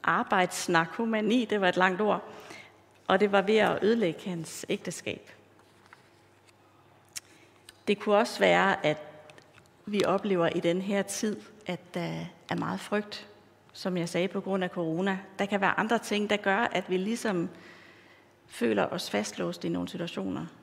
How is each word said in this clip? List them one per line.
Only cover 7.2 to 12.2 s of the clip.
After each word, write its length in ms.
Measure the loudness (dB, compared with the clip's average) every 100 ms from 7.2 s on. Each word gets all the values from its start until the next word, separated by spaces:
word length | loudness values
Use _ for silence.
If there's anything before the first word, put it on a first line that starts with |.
| _ -20 -20 _ -20 -10 -2
Det 100 | 0
kunne 180 | 2 2
også 220 | 2 2
være, 480 | 4 6 4 2 0
at 120 | 0 -6 -18 -20 -20 -20 -20 -20 _ -6
vi 180 | 0
oplever 440 | 2 2 0 2 2
i 120 | 2
den 200 | 0 0
her 220 | 0 -2
tid, 340 | -2 -4 -4 -4 -10 -14 -8
at 280 | -8 -8
der 160 | -8 -6 -6